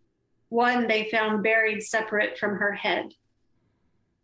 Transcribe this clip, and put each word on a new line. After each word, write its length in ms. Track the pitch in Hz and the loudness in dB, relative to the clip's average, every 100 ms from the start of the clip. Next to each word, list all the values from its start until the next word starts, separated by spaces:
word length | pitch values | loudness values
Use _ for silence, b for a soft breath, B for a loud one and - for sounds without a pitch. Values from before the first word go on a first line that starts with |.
| _ _ _ _ - | _ _ _ _ -6
One 380 | 233 247 247 220 | 2 2 2 2
they 220 | 220 214 | 0 0
found 320 | 226 214 214 | 0 0 0
buried 400 | 214 226 220 208 | 2 2 2 0
separate 540 | 196 226 220 208 208 - | -2 -2 -2 -2 -2 -2
from 180 | 208 185 | -4 -2
her 180 | 202 | -2
head. 400 | 196 175 175 - - _ _ _ _ _ _ _ _ _ _ | -2 -2 -2 -4 -14 _ _ _ _ _ _ _ _ _ _